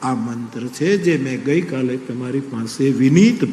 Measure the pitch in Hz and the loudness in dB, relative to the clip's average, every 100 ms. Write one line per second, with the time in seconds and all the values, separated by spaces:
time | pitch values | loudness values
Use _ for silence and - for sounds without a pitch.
0 | 131 123 113 117 117 120 123 - 160 202 | -4 -4 -4 -6 -8 -8 -10 -4 0 2
1 | 170 156 131 127 135 160 180 135 127 127 | 2 0 0 -4 0 0 0 -2 -2 -2
2 | - 123 127 135 139 117 113 - 139 120 | -6 -8 -4 -4 -4 -6 -6 0 0 4
3 | 131 160 220 247 147 | 4 6 6 4 -2